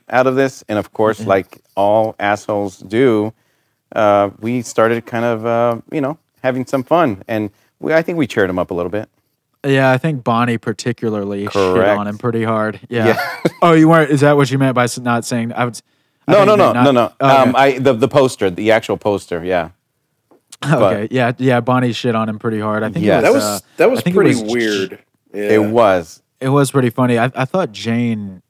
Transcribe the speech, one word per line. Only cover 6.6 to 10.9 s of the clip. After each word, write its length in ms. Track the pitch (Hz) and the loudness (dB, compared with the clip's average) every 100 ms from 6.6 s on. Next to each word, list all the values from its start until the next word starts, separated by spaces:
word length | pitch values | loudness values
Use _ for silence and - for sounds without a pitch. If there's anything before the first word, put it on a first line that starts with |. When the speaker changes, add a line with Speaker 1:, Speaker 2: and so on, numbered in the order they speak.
Speaker 1:
some 180 | 123 135 | -4 -6
fun, 380 | 127 165 151 95 - | 0 0 0 -2 -6
and 220 | 110 104 - _ _ | -6 -6 -10 _ _
we, 120 | - | -2
I 80 | 160 | -2
think 160 | 165 170 | -2 -4
we 100 | 127 | -2
cheered 220 | - 95 | 0 0
him 100 | 90 | -2
up 120 | 85 | -4
a 40 | |
little 160 | 87 87 | -6 -6
bit. 200 | 104 - _ _ _ _ _ | -8 -10 _ _ _ _ _
Speaker 2:
Yeah, 260 | 139 135 131 | -2 2 2
I 80 | 131 | 2
think 240 | 165 139 | -2 -4
Bonnie 360 | 120 117 120 117 | -2 0 0 -4
particularly 840 | - 104 127 | -6 -6 -6